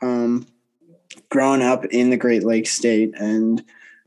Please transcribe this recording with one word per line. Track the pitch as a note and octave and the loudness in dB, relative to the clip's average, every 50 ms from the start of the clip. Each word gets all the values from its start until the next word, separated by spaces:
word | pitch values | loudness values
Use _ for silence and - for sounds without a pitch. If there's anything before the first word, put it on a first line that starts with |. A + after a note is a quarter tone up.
um, | B2+ B2 B2 A#2+ A#2+ A#2 A#2+ A#2+ B2 _ _ _ _ _ _ _ _ _ - _ _ - - - _ - | -4 -4 -2 -2 0 0 -2 -2 -6 _ _ _ _ _ _ _ _ _ -20 _ _ -20 -20 -20 _ -4
growing | - C3+ C3+ C3+ C3+ C3 | 0 0 2 2 2 2
up | B2+ B2 B2+ A#2 - | 2 2 0 0 -2
in | - A2+ B2 B2 B2 | -2 0 2 2 2
the | B2+ | 2
Great | A#2 B2 A#2+ A#2 G#2+ F#2+ | 2 2 2 2 2 2
Lakes | A2+ A2+ A2+ A2+ - | 2 0 0 0 -2
state | - - - A#2 A2+ A2 A2 A2 - - | -4 -2 0 0 2 2 0 0 -2 -4
and | G#2 G#2+ A2 A2 A2+ A2+ A2+ A2+ - _ - - - - - _ _ | -4 -2 0 0 0 0 0 -2 -4 _ -20 -20 -20 -20 -20 _ _